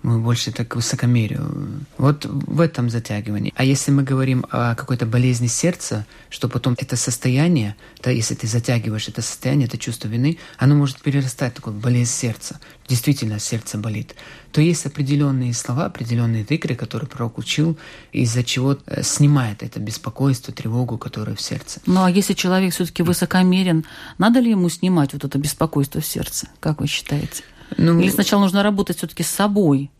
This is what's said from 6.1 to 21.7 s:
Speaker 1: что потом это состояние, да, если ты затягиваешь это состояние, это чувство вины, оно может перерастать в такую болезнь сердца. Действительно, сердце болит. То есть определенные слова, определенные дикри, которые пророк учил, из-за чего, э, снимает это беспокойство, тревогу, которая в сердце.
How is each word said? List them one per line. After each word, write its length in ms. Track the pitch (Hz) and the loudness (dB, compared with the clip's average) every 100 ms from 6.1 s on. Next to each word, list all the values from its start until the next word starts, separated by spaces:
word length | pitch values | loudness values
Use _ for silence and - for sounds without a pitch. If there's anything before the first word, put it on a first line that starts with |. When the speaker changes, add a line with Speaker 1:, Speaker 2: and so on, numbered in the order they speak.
| - - | -16 -18
Speaker 1:
что 180 | - 117 | -6 -4
потом 260 | 120 131 123 | -2 -2 -2
это 180 | 135 123 | -4 -4
состояние, 800 | - - 131 127 170 160 104 104 - - | -2 -2 0 2 4 2 0 -6 -18 -6
да, 80 | 127 | -2
если 240 | 123 113 | 0 -2
ты 120 | - 113 | -4 -2
затягиваешь 600 | 117 120 120 110 107 - | -2 0 0 0 -4 -6
это 120 | 107 | -8
состояние, 440 | 110 - 131 143 131 | -8 -4 0 2 0
это 80 | 113 | -2
чувство 300 | - 113 107 | -6 -6 -4
вины, 300 | 117 139 165 - - | 0 0 -2 -10 2
оно 160 | 131 | 4
может 260 | 147 139 135 | 6 4 0
перерастать 500 | 147 139 131 - 127 | -2 0 -2 -2 -6
в 40 | - | -4
такую 200 | 117 104 | -10 -4
болезнь 340 | 123 123 120 | 0 2 2
сердца. 480 | - 120 110 - - - - - | -2 -4 -6 -10 -16 -18 -20 -2
Действительно, 500 | 123 - 139 113 104 | 0 2 0 -2 -4
сердце 380 | - 113 - 107 | -4 -6 -6 -6
болит. 360 | 110 107 - - - - - | -6 -6 -10 -16 -20 -20 -2
То 80 | - | 2
есть 240 | 160 160 143 | 4 2 -4
определенные 680 | 151 139 147 143 131 123 | -4 0 2 2 2 0
слова, 320 | 120 - 127 | -4 -2 -2
определенные 600 | - - 117 120 117 113 | -4 -6 -2 0 2 0
дикри, 300 | 104 147 - | -2 -2 -2
которые 320 | 120 113 120 147 | -4 -6 -8 -8
пророк 320 | - 117 - | -6 -6 -6
учил, 380 | 101 - 160 156 - - - | -4 0 0 -2 -10 -20 -8
из-за 300 | - 123 120 | 0 0 0
чего, 360 | 120 127 131 139 - | -2 0 0 -2 -4
э, 160 | - | -6
снимает 600 | - - 147 147 117 104 | -4 4 4 4 0 -6
это 160 | 113 - | -10 -8
беспокойство, 720 | 104 113 131 - 135 127 - | -8 -6 -10 -2 0 0 -6
тревогу, 440 | - 113 117 123 110 | -8 -4 -2 -4 -6
которая 380 | - - 107 104 | -8 -8 -8 -8
в 40 | |
сердце. 380 | - - - | -8 -8 -10